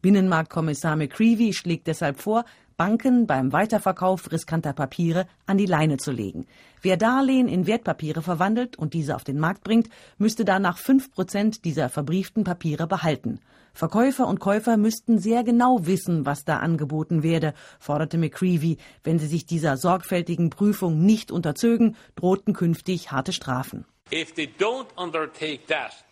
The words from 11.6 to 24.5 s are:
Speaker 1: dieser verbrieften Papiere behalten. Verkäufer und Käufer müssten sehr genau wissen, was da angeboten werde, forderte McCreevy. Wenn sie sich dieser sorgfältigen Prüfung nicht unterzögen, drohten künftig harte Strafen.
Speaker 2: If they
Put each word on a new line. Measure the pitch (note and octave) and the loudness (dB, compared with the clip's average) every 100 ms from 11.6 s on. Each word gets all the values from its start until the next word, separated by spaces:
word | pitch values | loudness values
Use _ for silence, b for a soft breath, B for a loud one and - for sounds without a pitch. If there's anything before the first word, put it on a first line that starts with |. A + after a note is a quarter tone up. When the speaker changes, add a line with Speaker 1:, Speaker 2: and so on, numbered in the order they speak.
Speaker 1:
dieser | E3+ C#3+ C3+ | -4 -2 -2
verbrieften | - C#3+ F#3 F#3 - | -2 -2 -2 -2 -4
Papiere | F#3 F3 E3 D3+ E3 | -2 -2 -4 -4 -2
behalten. | F#3+ E3 C#3 A2+ - b b b | 0 -2 -2 -6 -8 b b b
Verkäufer | - E3 G#3 C4 C4 A#3 | -6 -2 2 2 2 0
und | - | 0
Käufer | G3+ G#3 A3+ A3 | 0 0 2 2
müssten | G#3+ A3 - A3 | 2 0 0 2
sehr | G3 A#3 | 2 0
genau | A#3+ A#3+ B3 B3+ | 2 4 4 4
wissen, | D#3+ F#3 - E3 | 2 0 0 -2
was | C#3 C#3+ | 0 -4
da | - D3+ | -2 -2
angeboten | D#3+ D#3+ D3 D#3 D#3 E3+ | 0 -2 -2 -4 0 0
werde, | D#3+ E3 D#3 B B B | 2 0 -2 B B B
forderte | - D3 D#3 E3 | -4 -2 0 0
McCreevy. | D#3 - F#3 E3+ E3 D#3 B B | -2 0 0 2 0 -2 B B
Wenn | D3 E3 | -2 0
sie | D3+ | 0
sich | E3 | -4
dieser | - E3+ D#3 C3+ | -4 -2 0 0
sorgfältigen | F3+ F#3 - F3+ F3 E3+ E3+ | 0 0 0 -4 -2 0 -2
Prüfung | - G#3 G#3+ F3+ D#3 | 2 0 0 0 4
nicht | F#3+ G#3+ - | 4 4 0
unterzögen, | F3 E3 - A#3 A#3 A3+ A3 B | -4 -4 0 0 4 2 0 B
drohten | - F3+ G3 - | -2 0 0 -2
künftig | F#3 E3+ E3 - F3+ - | 0 0 0 -2 -6 -4
harte | C3+ C3+ | -6 -4
Strafen. | - - B2+ C3 - - _ _ | -6 -4 -6 -6 -12 -16 _ _
Speaker 2:
If | D#3+ D#3+ | -6 -6
they | - C#3+ | -6 -8